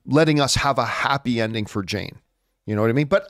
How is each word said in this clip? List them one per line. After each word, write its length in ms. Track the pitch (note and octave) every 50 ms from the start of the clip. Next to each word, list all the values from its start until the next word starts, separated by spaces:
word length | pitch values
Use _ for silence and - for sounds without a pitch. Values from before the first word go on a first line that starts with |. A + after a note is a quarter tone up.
| -
letting 360 | - C3 D3+ D#3+ D#3+ D3+ D3
us 160 | C#3 B2 -
have 220 | - - C#3 C3 B2+
a 60 | A#2
happy 560 | A2+ - - - B2 C#3 C3+ - B2 A#2 A2+
ending 260 | A2 A2 A2+ A2 G#2
for 160 | - - G#2
Jane. 340 | F#2+ E2+ G#2+ F#2+ F#2 - - - _ _ _ _ _ _ _ _ -
You 80 | G#2+ G#2+
know 80 | G#2
what 80 | A2 A2+
I 20 |
mean? 140 | A#2 C#3+ D3+
But, 180 | C3+ G3 G3+ -